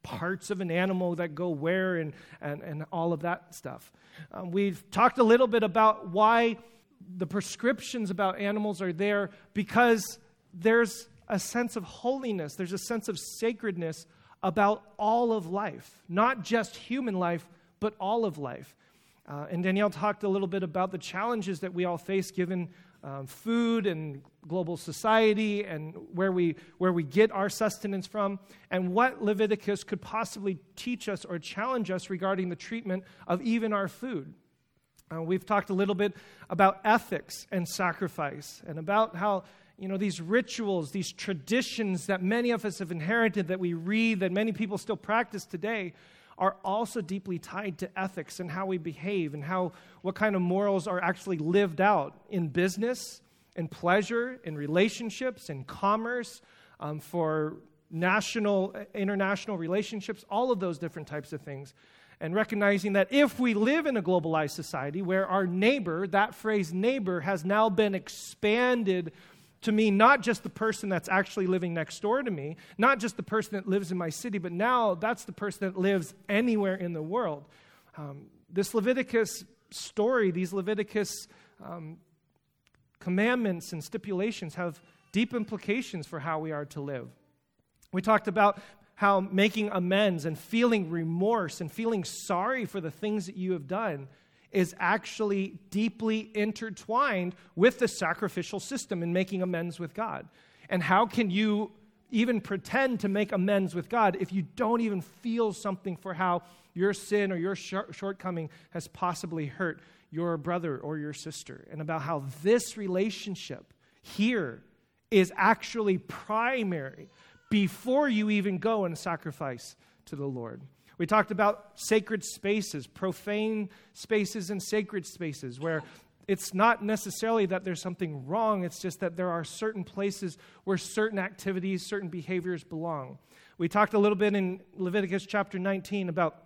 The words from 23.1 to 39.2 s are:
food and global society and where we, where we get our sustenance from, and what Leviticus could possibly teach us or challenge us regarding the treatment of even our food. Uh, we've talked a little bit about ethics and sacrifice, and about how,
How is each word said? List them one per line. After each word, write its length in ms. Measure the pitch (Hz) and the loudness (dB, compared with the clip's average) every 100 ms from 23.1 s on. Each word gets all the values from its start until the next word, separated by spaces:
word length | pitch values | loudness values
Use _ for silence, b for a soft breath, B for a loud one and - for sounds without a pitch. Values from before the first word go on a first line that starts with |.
| 139 135 | -12 -12
food 600 | - 220 233 233 233 190 | -8 0 2 4 2 0
and 360 | 160 156 139 - _ 151 | -2 -6 -10 -16 _ -6
global 280 | 180 170 170 | -4 -2 -6
society 880 | - 147 220 220 220 208 214 202 | -8 -2 4 6 6 6 2 0
and 300 | 202 156 156 175 - | -4 -8 -8 -12 -8
where 200 | 180 190 | 0 2
we, 240 | 180 170 156 B B | 4 2 0 B B
where 140 | 185 | 2
we 100 | 170 | 2
get 280 | 147 160 220 | 2 6 6
our 180 | 196 196 | 4 -2
sustenance 580 | - 214 214 202 196 185 | 0 -2 -2 -6 -6 -6
from, 320 | 214 196 196 B B B | -2 -2 -2 B B B
and 220 | 185 180 | -2 2
what 300 | 185 254 254 | 4 2 2
Leviticus 640 | 208 208 214 208 - 202 | -2 2 2 0 0 -4
could 160 | - 202 | -4 -6
possibly 580 | - 214 226 214 196 185 _ | -4 -6 -6 -4 -6 -6 _
teach 340 | - 247 247 - | -10 -8 -6 -4
us 160 | 190 | -6
or 140 | - 170 | -6 -8
challenge 520 | - - 233 262 185 | -8 -6 -2 -2 0
us 200 | 185 - | -4 -4
regarding 380 | 185 190 190 185 | -2 0 0 -2
the 80 | 170 | -6
treatment 480 | - 226 208 185 185 B B | -8 -8 -4 -6 -6 B B
of 140 | 180 | -2
even 300 | 226 226 220 | 2 0 2
our 140 | 208 190 | 0 -2
food. 480 | - 254 190 151 - _ _ _ _ _ _ _ | -6 -6 -6 -8 -18 _ _ _ _ _ _ _
Uh, 80 | 160 | -8
we've 240 | 165 185 - | -2 -2 2
talked 240 | 185 196 | 2 2
a 40 | |
little 200 | 185 196 | 0 2
bit 200 | 196 208 B B B B | 2 0 B B B B
about 320 | 180 190 196 | 6 6 6
ethics 600 | 214 226 - 170 - - - | 4 4 4 -6 -6 -16 -6
and 160 | 190 170 | -4 -4
sacrifice, 960 | - 185 160 180 - 143 139 - - - | -2 -2 0 -6 -4 -6 -6 -14 -16 -12
and 120 | 160 | -8
about 360 | 160 202 220 | 0 2 2
how, 300 | 170 | 0